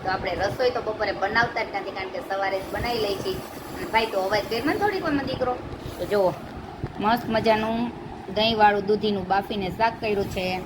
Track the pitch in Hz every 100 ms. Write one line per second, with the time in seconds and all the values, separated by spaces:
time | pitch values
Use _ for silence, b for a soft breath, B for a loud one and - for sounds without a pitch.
0 | 185 190 190 170 196 - 254 247 214 214
1 | 208 180 196 214 - 240 220 202 180 196
2 | 190 185 170 196 196 190 190 202 226 233
3 | 208 190 196 180 - - - - 180 220
4 | 226 202 190 208 202 226 269 370 415 381
5 | 330 285 269 254 254 247 - - - -
6 | 175 202 185 - - - - - - -
7 | 202 240 240 220 220 220 220 226 240 -
8 | - - - 196 220 220 214 208 196 214
9 | 208 202 180 196 202 214 185 180 226 233
10 | 226 202 190 202 185 185